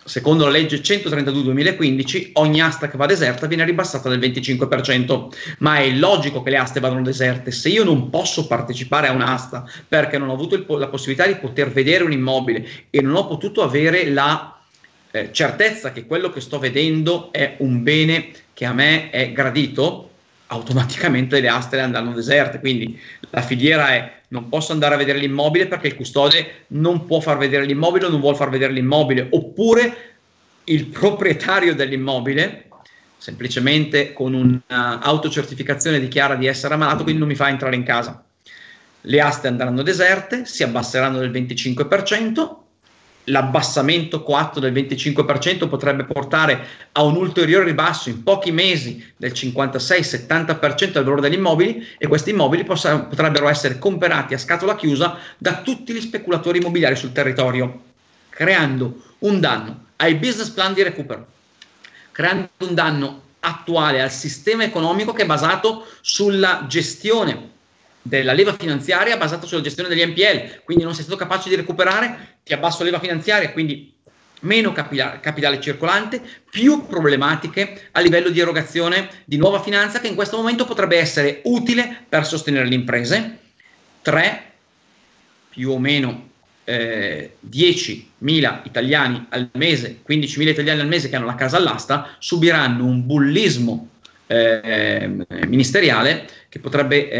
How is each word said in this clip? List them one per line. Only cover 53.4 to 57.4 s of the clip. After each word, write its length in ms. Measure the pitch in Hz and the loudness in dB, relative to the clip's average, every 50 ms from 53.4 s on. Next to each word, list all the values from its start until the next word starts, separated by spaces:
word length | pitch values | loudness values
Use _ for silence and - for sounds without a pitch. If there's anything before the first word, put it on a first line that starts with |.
| 143 147 | 2 2
essere 300 | 151 147 - 139 127 127 | 2 2 0 -2 -2 -2
comprati 560 | - 202 190 160 175 170 160 147 139 - 135 | -2 -2 -2 0 0 0 0 0 -2 -4 -6
a 40 | 135 | -6
scatola 360 | - - 151 131 180 196 208 | -2 -2 -2 0 0 -2 -2
chiusa 420 | 208 - 156 143 131 165 170 - - - - - - | 0 0 0 0 2 0 0 -2 -6 -14 -18 -10 -4
da 220 | - 180 165 - - | -2 -2 -2 -2 -4
tutti 300 | 269 254 - - - 233 | -6 -6 -6 -6 -8 -8
gli 80 | 226 | -8
speculatori 580 | 220 - - - - 175 175 160 160 170 175 175 | -8 -8 -8 -8 -4 -2 -2 -2 0 0 0 0
immobiliari 380 | 175 175 170 170 156 127 135 | 0 0 0 2 2 2 2
sul 160 | 131 - 127 123 | 0 -4 -6 -4
territorio, 720 | 143 143 135 127 131 | -2 -2 0 0 0